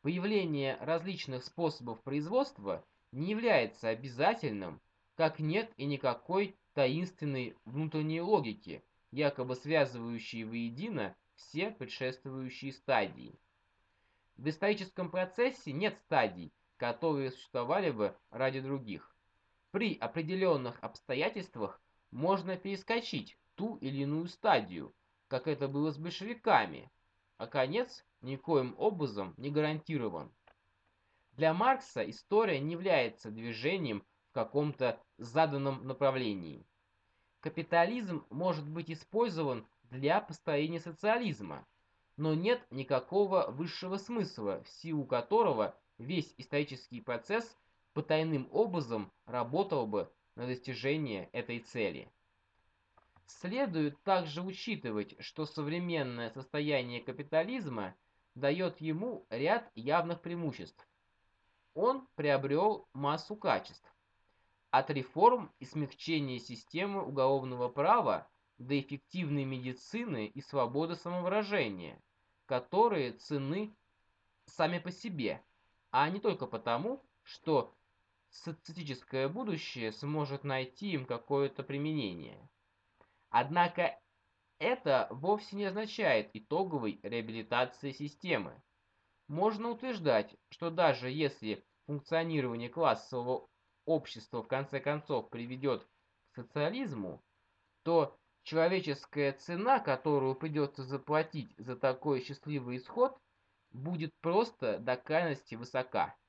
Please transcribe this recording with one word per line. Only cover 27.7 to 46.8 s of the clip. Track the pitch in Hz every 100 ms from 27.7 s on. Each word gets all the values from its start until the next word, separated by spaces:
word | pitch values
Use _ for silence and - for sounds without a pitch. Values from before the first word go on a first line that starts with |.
| 202 254 - _ _
никоим | 123 135 - 151 127 -
образом | 214 185 139 101 95 78
не | 139
гарантирован. | 147 151 156 160 151 110 82 71 _ - _ _ _ _ _ _ _ _
Для | - 156
Маркса | 170 247 262 - 123 104
история | - _ 208 233 139
не | 147
является | 170 185 156 117 - 113
движением | 110 117 110 135 190 143 101 - _ _
в |
каком-то | 131 110 143 147 143 123 - _ -
заданном | 117 131 160 139 139 135 127
направлении. | 127 139 131 117 98 82 64 - _ _ _ _ _ _ _
Капитализм | 156 160 165 170 175 240 202 165 -
может | 127 180 156 147
быть | 160 165
использован | 160 - 214 233 165 147 120 110 _
для | 117 127 139 190
построения | 208 151 - 147 156 170
социализма, | 170 160 208 240 233 113 92 69 - _ _ _ _ -
но | 156
нет | 156 190 247 -
никакого | 127 131 131 - 190 202 185 -
высшего | 127 170 - 185 190
смысла, | 196 233 170 - 104 92
в | -
силу | - 165 156 131
которого | 123 - 214 208 120 101 - _ -
весь | 123 180 147 -
исторический | - 143 147 131